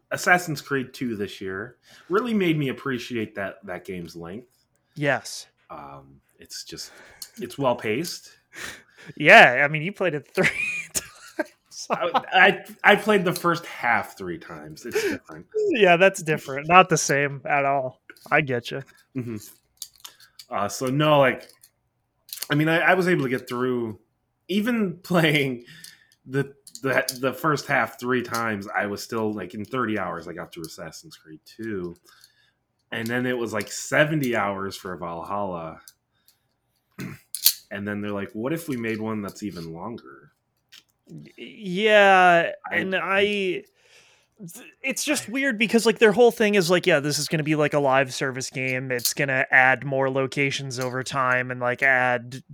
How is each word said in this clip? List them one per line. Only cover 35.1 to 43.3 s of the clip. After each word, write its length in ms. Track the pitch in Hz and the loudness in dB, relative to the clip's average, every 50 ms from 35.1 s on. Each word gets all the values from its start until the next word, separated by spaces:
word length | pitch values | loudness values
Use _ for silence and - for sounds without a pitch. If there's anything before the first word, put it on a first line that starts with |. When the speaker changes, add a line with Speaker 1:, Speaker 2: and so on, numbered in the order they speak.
| 85 82 82 - 101 101 101 95 90 85 80 80 80 - - - - _ _ _ _ _ _ _ _ _ _ _ _ _ _ _ _ _ _ _ _ - | -8 -8 -8 -6 -4 -4 -4 -4 -6 -8 -8 -12 -14 -16 -20 -20 -20 _ _ _ _ _ _ _ _ _ _ _ _ _ _ _ _ _ _ _ _ -14
Speaker 1:
<clears throat> 60 | 90 90 - - _ _ - - - - - - - - 101 | -14 -14 -14 -16 _ _ -8 -2 -2 -2 -2 -2 -8 -12 -10
And 140 | 98 101 | -8 -6
then 140 | 104 104 101 | -6 -4 -4
they're 100 | 104 104 | -4 -6
like, 200 | 104 98 98 95 - | -6 -6 -8 -8 -6
"What 180 | 107 117 135 | -6 -4 -4
if 160 | 165 160 - | -4 -4 -4
we 80 | 151 131 | -6 -6
made 240 | 120 117 110 110 104 | -4 -4 -4 -4 -4
one 220 | 110 110 110 107 | -4 -4 -4 -6
that's 220 | 98 92 - - 104 | -6 -8 -10 -8 -8
even 280 | 101 82 87 82 82 | -8 -8 -10 -12 -12
longer?" 600 | 80 82 92 113 117 - 64 64 - - 147 151 _ _ _ _ _ _ _ _ - - _ _ _ _ _ | -12 -12 -10 -10 -12 -12 -14 -18 -20 -20 -20 -20 _ _ _ _ _ _ _ _ -20 -20 _ _ _ _ _
Speaker 2:
Y-, 240 | - 165 151 151 - _ | -20 -20 -20 -20 -20 _
yeah, 1120 | - 240 247 - - 214 185 175 190 214 214 214 208 202 196 190 185 185 180 170 170 160 104 - - - - | -18 -18 -18 -16 -12 -8 -4 -2 2 4 6 8 8 8 8 8 8 8 8 8 6 4 2 -4 -8 -8 -4
Speaker 1:
I 60 | - | -2
Speaker 2:
and 180 | 170 175 190 185 | -2 -2 -2 -2
I, 280 | 175 160 180 196 196 | -2 -2 0 0 2
th-, 440 | 202 208 | 2 2